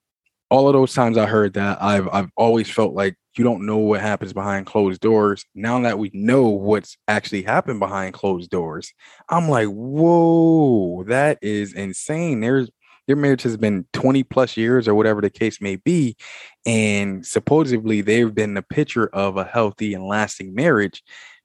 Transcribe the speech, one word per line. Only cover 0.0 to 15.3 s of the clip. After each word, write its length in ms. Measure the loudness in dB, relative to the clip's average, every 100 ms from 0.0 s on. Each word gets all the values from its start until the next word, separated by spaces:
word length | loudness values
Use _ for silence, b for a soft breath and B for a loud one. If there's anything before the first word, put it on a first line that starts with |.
| _ _ _ _ _
all 160 | 4 4
of 60 |
those 220 | 4 2
times 240 | 2 2 2
I 80 | 2
heard 260 | 2 0
that, 280 | -2 -4 -2
I've, 260 | 0 0 0
I've 200 | -4 -4
always 360 | 0 2 2 0
felt 240 | -2 -2
like 220 | 0 -4 -4 _ -2
you 80 |
don't 220 | 0 0 -2
know 100 | 0
what 240 | 0 0
happens 320 | -2 -4 -6
behind 320 | -8 -6 -6
closed 360 | -4 0 0 0
doors. 440 | 2 4 2 0 -8
Now 240 | -10 -4 -2
that 180 | 0 -2
we 120 | -6
know 340 | -2 2 4 4
what's 480 | 0 0 -2 -2 -8 -4
actually 360 | -4 -4 -6
happened 380 | -2 -2 -2 -4
behind 340 | -4 -4 -8
closed 340 | -6 -4 -4 -4
doors, 440 | -6 -6 -10 -14 _ b b -4
I'm 220 | -2 2
like, 180 | 0 0
"Whoa, 1400 | -4 -6 0 4 4 4 4 4 4 4 2 0 -4
that 340 | -2 0 0 0
is 320 | -4 -4 -6
insane." 640 | -8 -10 -8 -8 -6 -4 -2
There's, 300 | 0 0 -2 _ b b -2
their 80 |
marriage 280 | 2 2 0
has 160 | -2 -2
been 280 | 0 -2 -4
twenty 300 | -2 2 2
plus 340 | 0 0 0 0
years 320 | 0 2 4
or 60 |
whatever 260 | 4 2 2
the 100 | -2